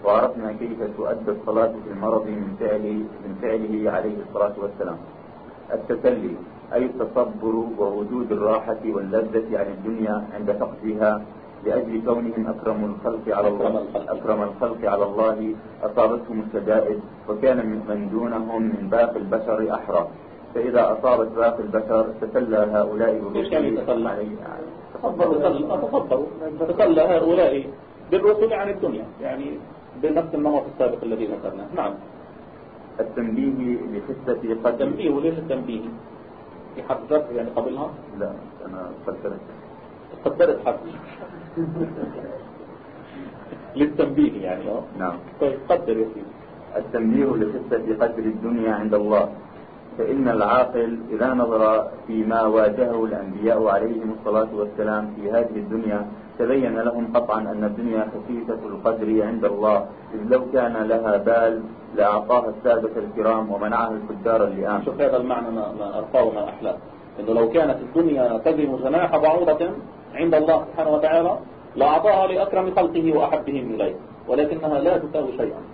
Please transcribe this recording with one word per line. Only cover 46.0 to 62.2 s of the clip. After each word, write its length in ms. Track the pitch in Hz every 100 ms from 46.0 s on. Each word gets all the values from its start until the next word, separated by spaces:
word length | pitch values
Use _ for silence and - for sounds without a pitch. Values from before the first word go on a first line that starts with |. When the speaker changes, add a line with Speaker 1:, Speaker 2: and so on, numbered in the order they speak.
| 110
Speaker 2:
سيدي. 120 | - - - - - - -
Speaker 1:
التنبيه 480 | - 120 113 139
لخفة 800 | 135 113 104 - - 117 110 110 117
قدر 120 | 113
الدنيا 520 | 110 101 117 120 113
عند 200 | 104 107
الله، 340 | 104 104 104 87 - - - - - - -
فإن 300 | - 135 123
العاقل 720 | 113 104 123 123 123 117 113 -
إذا 240 | 110 123
نظر 540 | 123 117 110 110 110 - - -
فيما 360 | 110 107 113 110
واجهه 580 | 110 107 107 120 117
الأنبياء 640 | 110 101 95 95 110 113 110
عليهم 500 | 98 110 113 110 110
الصلاة 280 | 104 107 110
والسلام 560 | 107 104 - 107 107 107 104
في 140 | 101
هذه 260 | 117 117 107
الدنيا، 500 | 98 113 110 104 101 - - -
تبين 400 | 123 135 120 113
لهم 340 | 117 117 113
قطعًا 260 | 120 120 107
أن 240 | 107 107
الدنيا 440 | 107 104 117 110 107
خفيفة 440 | 107 - 120 113 107 107
القدر 560 | 98 117 110 107 110 107
عند 180 | 117
الله، 420 | 101 101 107 101 - - -
إذ 60 | 110 107
لو 120 | 127 127
كان 200 | 131 120 113
لها 400 | 107 113 110 101
بال 460 | 104 117 113 110 110 - - 104
لأعطاها 520 | 101 104